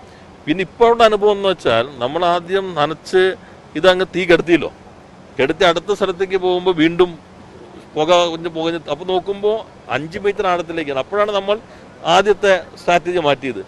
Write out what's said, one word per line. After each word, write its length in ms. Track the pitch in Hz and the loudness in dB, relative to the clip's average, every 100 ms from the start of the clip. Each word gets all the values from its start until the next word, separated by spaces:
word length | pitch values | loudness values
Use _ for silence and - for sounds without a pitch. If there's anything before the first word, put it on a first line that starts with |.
| - - - - - | -20 -20 -20 -10 -6
പിന്നെ 160 | 175 | -4
ഇപ്പൊ 240 | 185 - 233 | -4 2 4
ഉള്ള 180 | 233 | 6
അനുഭവം 280 | 226 214 208 | 4 4 2
എന്ന് 180 | 202 196 | 2 0
വെച്ചാൽ 380 | 180 - 113 127 135 | -2 0 0 0 -4
നമ്മൾ 280 | 120 160 180 | -4 -2 0
ആദ്യം 500 | 175 170 196 190 165 | 0 -2 -4 -4 -2
നനച്ച് 600 | 147 156 - 185 185 180 - - - 151 | -2 -4 -2 2 2 -2 -12 -20 -14 0
ഇതങ്ങ് 300 | 180 185 185 170 | 2 2 0 -2
തീ 100 | 180 | 2
കെടുത്തിയല്ലോ, 480 | 165 147 165 160 - - - - - - - | 2 4 0 0 -10 -20 -20 -20 -20 -10 -2
കെടുത്തി 240 | 139 160 | -2 2
അടുത്ത 300 | 185 170 165 | 2 2 -2
സ്ഥലത്തേക്ക് 440 | 196 190 180 190 190 | -2 -2 -2 -2 -2
പോകുമ്പോ 340 | 180 180 180 | 0 0 0
വീണ്ടും 480 | 170 160 170 180 160 - - - - - - - 156 | 2 2 2 0 -2 -20 -20 -20 -20 -20 -20 -10 -2
പുക 300 | 156 175 175 | 2 4 2
കുഞ്ഞ് 200 | 165 170 | -2 -8
പുകഞ്ഞ്, 300 | 160 165 165 139 | -6 -4 -4 -6
അപ്പൊ 140 | 147 180 | -8 -4
നോക്കുമ്പോ 600 | 185 180 202 208 220 - - - | -4 -2 -4 -2 -2 -6 -16 -6
അഞ്ച് 300 | 123 160 196 | -6 -6 -6
മീറ്റർ 280 | 202 202 196 | -4 -2 -2
ആഴത്തിലേക്കാണ്. 520 | 175 165 165 147 135 | -2 -4 -8 -6 -6
അപ്പോഴാണ് 320 | 131 202 208 | -4 -2 -2
നമ്മൾ 280 | 202 196 220 - - - - - | -2 -2 -4 -6 -20 -20 -10 0
ആദ്യത്തെ 580 | 175 196 190 202 185 - - | 2 4 2 2 2 -2 -8
സ്ട്രാറ്റജി 380 | - 175 165 180 | -2 0 0 -2
മാറ്റിയത് 480 | 151 135 131 104 | 0 0 -4 -10